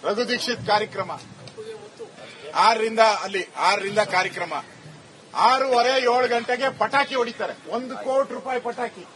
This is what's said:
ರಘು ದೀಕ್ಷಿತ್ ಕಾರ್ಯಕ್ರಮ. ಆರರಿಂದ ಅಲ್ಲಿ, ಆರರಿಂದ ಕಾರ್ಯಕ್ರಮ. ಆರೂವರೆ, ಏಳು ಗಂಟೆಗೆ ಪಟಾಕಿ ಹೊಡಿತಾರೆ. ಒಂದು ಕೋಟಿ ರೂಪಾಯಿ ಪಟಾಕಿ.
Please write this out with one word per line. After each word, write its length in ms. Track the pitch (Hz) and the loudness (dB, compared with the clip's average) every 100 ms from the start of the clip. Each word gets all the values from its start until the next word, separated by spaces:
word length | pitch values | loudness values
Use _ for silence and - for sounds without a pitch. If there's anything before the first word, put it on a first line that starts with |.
| 156 | -2
ರಘು 160 | 208 240 | -2 -2
ದೀಕ್ಷಿತ್ 340 | 240 - 226 - | -2 -2 -4 0
ಕಾರ್ಯಕ್ರಮ. 400 | 208 214 196 185 147 - - - - - - - - - - - - 143 156 202 | 0 0 -6 -8 -8 -14 -20 -20 -16 -16 -16 -18 -18 -18 -16 -20 -16 -6 2 4
ಆರರಿಂದ 360 | 226 220 220 220 202 | 4 0 4 4 4
ಅಲ್ಲಿ, 180 | 190 196 - - 165 | -2 -6 -6 0 2
ಆರರಿಂದ 340 | 196 196 214 202 185 | 2 0 0 2 0
ಕಾರ್ಯಕ್ರಮ. 380 | 185 185 170 147 - - - - - - - 131 208 | 0 -4 -6 -6 -8 -20 -20 -20 -20 -20 -10 2 4
ಆರೂವರೆ, 460 | 262 269 247 247 262 247 | 4 4 4 4 4 4
ಏಳು 140 | 247 247 | 4 2
ಗಂಟೆಗೆ 340 | 233 233 247 269 262 | 0 0 0 0 0
ಪಟಾಕಿ 340 | 220 277 277 269 | 0 2 2 0
ಹೊಡಿತಾರೆ. 340 | 233 - 185 - - 226 | -2 -4 -8 -8 -6 -6
ಒಂದು 180 | 254 220 208 | -6 -8 0
ಕೋಟಿ 240 | 269 277 233 | 0 0 -4
ರೂಪಾಯಿ 240 | 240 254 247 | -6 -4 -4
ಪಟಾಕಿ. 380 | 240 226 196 170 | -6 -8 -8 -20